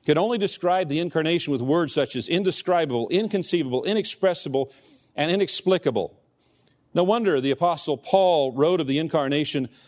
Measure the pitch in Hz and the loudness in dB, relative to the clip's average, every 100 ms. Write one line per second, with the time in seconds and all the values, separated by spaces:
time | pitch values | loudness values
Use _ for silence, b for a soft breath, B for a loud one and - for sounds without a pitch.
0 | - 151 214 240 196 - 175 185 170 147 | 0 2 2 0 -2 -2 0 0 0 -2
1 | 175 160 156 170 147 135 127 165 156 151 | -2 -2 0 0 0 -2 0 0 0 0
2 | 135 131 - 165 190 - - 175 156 120 | -2 -4 -2 0 0 -2 0 0 0 -2
3 | 117 180 220 196 170 175 135 123 175 214 | 0 -2 0 -4 -2 -2 0 -2 0 -2
4 | - - 190 175 147 135 135 b b b | -2 0 0 0 -2 -2 -4 b b b
5 | b - 156 190 190 - - 185 151 107 | b -4 0 0 0 0 0 2 2 -2
6 | 80 - _ _ b b b b _ 165 | -4 -10 _ _ b b b b _ 0
7 | 180 233 208 143 139 131 175 160 - 135 | 2 2 2 0 0 0 0 0 -4 -6
8 | - 196 185 165 135 120 151 180 135 139 | 0 2 4 4 0 2 2 2 0 -2
9 | 160 160 135 143 147 143 123 b | 0 0 0 0 -2 -4 -6 b